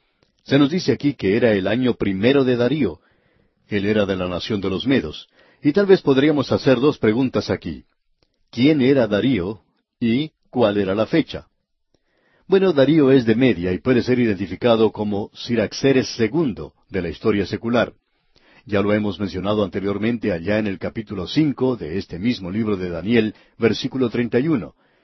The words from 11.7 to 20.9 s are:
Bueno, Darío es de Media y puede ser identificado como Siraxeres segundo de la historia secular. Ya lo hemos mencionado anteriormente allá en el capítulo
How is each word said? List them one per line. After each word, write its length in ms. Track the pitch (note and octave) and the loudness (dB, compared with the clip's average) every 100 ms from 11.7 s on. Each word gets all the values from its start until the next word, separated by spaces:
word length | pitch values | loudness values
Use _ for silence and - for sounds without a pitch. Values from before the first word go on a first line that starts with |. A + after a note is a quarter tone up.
| _ _ _ _ _ _ _ - | _ _ _ _ _ _ _ 0
Bueno, 240 | F#3+ F#3+ | 2 4
Darío 400 | C#3+ C3+ D#3+ C3 | 4 4 6 6
es 140 | C3 A#2 | 6 4
de 100 | A2 | 4
Media 380 | C3 F2 F#2 | 2 2 -2
y 60 | F#2 | -2
puede 220 | - B2 | 0 0
ser 160 | G#2+ B2 | 2 0
identificado 720 | A#2 F#2 F#2 F#2 B2 A2+ A2 | 0 -2 -6 -2 2 4 2
como 360 | G#2+ G#2 G2+ A2+ | 0 -4 -4 -6
Siraxeres 760 | - - A#2 G2+ - C3+ C3 A2 | -10 -6 -2 -4 0 2 2 0
segundo 640 | - A2 D3 D3 E2 D2+ _ _ | -2 -2 0 -2 -6 -12 _ _
de 120 | F#2+ | -6
la 80 | F2 | -6
historia 360 | D2+ A2+ G2+ F2+ | -4 -2 0 -2
secular. 480 | G#2+ A#2 A#2+ F2+ - _ _ _ _ _ _ - | -6 -2 0 -2 -6 _ _ _ _ _ _ -4
Ya 160 | G2+ | -2
lo 120 | G2+ | 2
hemos 260 | G#2+ G#2 G2 | 0 -2 -4
mencionado 440 | G2+ F2+ F#2+ G#2+ | -6 -4 -2 -2
anteriormente 680 | G2 G2+ G2 G2+ A2 A#2+ G#2 | -2 -4 -4 -4 -4 -4 -4
allá 260 | E2+ E2+ G#2+ | -4 -2 -2
en 80 | G#2+ | -2
el 140 | F#2 | -6
capítulo 480 | G2 | -8